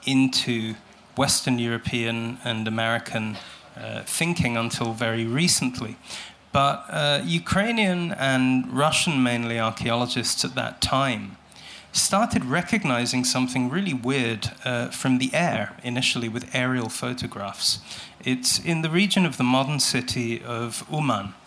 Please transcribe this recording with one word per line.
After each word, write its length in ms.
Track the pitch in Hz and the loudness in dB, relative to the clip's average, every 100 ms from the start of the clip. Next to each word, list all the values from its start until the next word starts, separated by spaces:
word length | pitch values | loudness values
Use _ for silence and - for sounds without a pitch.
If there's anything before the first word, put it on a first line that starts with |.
into 720 | - 131 131 131 - 117 110 107 - - - - | 2 4 4 2 0 -2 -2 -6 -12 -20 -12 -2
Western 420 | 139 - - 123 | 2 2 2 2
European 800 | 117 117 - 123 117 117 113 120 | 2 0 0 0 0 -2 -4 -6
and 240 | - 110 110 | -4 -2 -2
American, 680 | 110 113 117 - 120 110 107 - - - - | 0 0 0 -2 -4 -4 -6 -12 -18 -20 -14
uh, 260 | 110 110 | -10 -10
thinking 520 | - - 165 170 123 117 | -4 -2 0 2 0 2
until 360 | 117 - 120 | -2 -2 -2
very 340 | 110 117 113 113 | 0 0 0 0
recently. 720 | 123 175 - 131 127 110 - - - - - - | 2 4 4 0 -2 -8 -10 -14 -14 -14 -20 -2
But, 340 | 143 139 139 - | 2 2 0 -4
uh, 320 | 156 147 143 | -2 0 0
Ukrainian 880 | - 170 170 190 208 233 202 180 170 | 0 -2 0 0 0 2 2 2 -2
and 600 | - 135 131 127 127 127 | -2 0 2 4 2 0
Russian 520 | 127 151 143 - 143 | 2 2 2 0 2
mainly 340 | 127 120 117 117 | 2 2 0 0
archaeologists 840 | 113 110 120 117 123 123 113 - | -2 -2 0 0 0 -2 -2 -2
at 100 | - | -2
that 260 | 131 117 - | -2 -6 -4
time 560 | - 135 135 110 101 - - - - - - | 0 2 0 -2 -6 -14 -20 -20 -20 -20 -6
started 520 | - - 196 233 - | 0 2 2 2 0
recognizing 800 | 127 156 175 226 156 123 120 127 | 0 -2 0 0 2 2 2 0
something 460 | 123 127 127 135 123 | 2 2 0 0 0
really 240 | 156 196 | 0 -2
weird, 580 | 135 117 135 117 113 - - - | -2 0 2 0 -2 -4 -6 -4
uh, 220 | 120 123 | -2 -4
from 280 | - 135 127 | -2 2 4
the 140 | 131 | 4
air, 440 | 143 175 110 104 - | 2 2 0 -4 -6
initially 460 | 120 120 131 127 117 | -6 -2 0 0 -2
with 260 | 113 - | -4 -4
aerial 360 | 131 127 127 113 | -2 0 0 -2
photographs. 880 | - 123 123 123 - 101 - - - - - - - | -4 -6 -6 -8 -6 -10 -4 -2 -2 -6 -14 -16 -8
It's 360 | - 127 127 - | -2 0 2 0
in 240 | - 165 | 0 0
the 80 | 160 | 2
region 340 | 165 202 202 | 4 4 6
of 140 | 175 131 | 4 4
the 60 | |
modern 360 | 127 131 135 147 | 4 4 2 2
city 600 | - 131 123 - 117 113 | 2 0 0 -2 -2 -4
of 420 | 117 117 117 117 - | -4 -6 -4 -6 -6
Uman. 400 | 151 147 107 101 - | -2 0 0 -2 -12